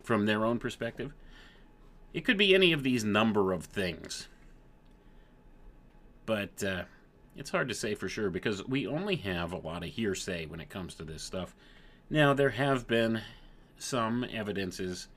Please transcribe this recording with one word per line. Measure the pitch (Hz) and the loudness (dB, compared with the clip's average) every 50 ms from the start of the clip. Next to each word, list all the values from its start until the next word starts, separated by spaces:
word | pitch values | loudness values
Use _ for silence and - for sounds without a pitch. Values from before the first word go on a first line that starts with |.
| - | -2
from | - 117 104 104 | 0 2 2 4
their | 107 107 107 110 | 2 2 2 2
own | 113 120 113 | 2 0 0
perspective. | - 120 - - 117 117 - - 120 143 - - - - - - - - - - - - - - - - - - - - - | -2 -6 -6 -6 -8 -8 -6 -8 -8 -10 -10 -14 -20 -20 -20 -20 -20 -20 -20 -20 -20 -20 -20 -20 -20 -20 -20 -20 -16 -10 -10
It | 170 156 | -4 0
could | - 247 | 2 2
be | 190 208 196 185 | 4 6 8 8
any | 190 190 175 | 8 8 6
of | 165 147 131 | 6 4 2
these | 131 123 120 107 | 2 2 2 2
number | 107 101 107 113 113 101 107 98 95 | 4 4 6 6 6 6 4 4 4
of | 92 85 73 | 2 0 -2
things. | - - 104 95 87 82 78 - - - - - - - - - - - - - - - - - - - - - - - - - - - - - - - - - - - - - - - - - - - - - | -6 -4 -2 -2 -2 -2 -6 -8 -12 -12 -12 -12 -14 -18 -20 -20 -20 -20 -20 -20 -20 -20 -20 -20 -20 -20 -20 -20 -20 -20 -20 -20 -20 -20 -20 -20 -20 -20 -20 -20 -20 -20 -20 -20 -20 -20 -20 -20 -20 -20 -10 -4
But, | - 110 104 101 - - - 104 | -2 -2 -2 -2 -6 -6 -4 -2
uh, | 98 95 87 87 - - - - - - - - - - | -2 -2 -2 -4 -8 -12 -20 -20 -20 -20 -20 -20 -20 -16
it's | - - - | -14 -8 -4
hard | - 175 156 139 | -2 -2 -2 -2
to | - | -4
say | - - 110 104 | -4 -4 -4 -4
for | - 104 | -4 -4
sure | 92 - - 107 98 | -6 -4 -2 -2 -2
because | 85 92 - 120 104 92 92 | -2 0 -2 -2 -2 -2 -2
we | - 131 139 117 | -2 -2 -2 -2
only | 90 - - 190 214 185 | -2 -4 -4 -2 -2 -2
have | - - 98 90 87 85 82 | -2 -2 -2 -2 -2 -2 -4
a | 90 | -4
lot | 82 76 80 82 87 87 | -6 -6 -6 -6 -6 -8
of | 82 | -8
hearsay | - - 113 101 95 - - - 90 85 80 | -4 -2 -2 -2 -2 -2 -4 -6 -6 -6 -6
when | 76 80 82 | -8 -10 -12
it | 78 - | -12 -10
comes | - 101 90 76 - | -10 -10 -10 -10 -10
to | - 80 | -12 -12
this | 78 76 76 - | -12 -10 -12 -10
stuff. | - - 92 87 - - - - - - - - - - - - - | -8 -8 -8 -8 -8 -12 -18 -20 -20 -20 -20 -20 -20 -20 -20 -10 -2
Now, | 151 151 147 143 139 | 2 4 6 6 6
there | 135 143 135 | 4 4 2
have | - 123 139 139 135 123 113 | 2 2 0 2 0 0 0
been | - 117 117 113 113 113 113 110 - - - - - - - - - - - | 2 2 2 4 2 0 -2 -4 -8 -16 -20 -20 -20 -20 -20 -20 -20 -18 -12
some | - - - 123 113 110 117 123 127 - | -8 -4 -2 0 0 0 -2 -2 -4 -6
evidences | - 113 107 104 98 98 98 92 90 - 95 92 90 - - - - | -6 -6 -4 -4 -4 -4 -4 -4 -4 -6 -6 -6 -6 -8 -10 -14 -18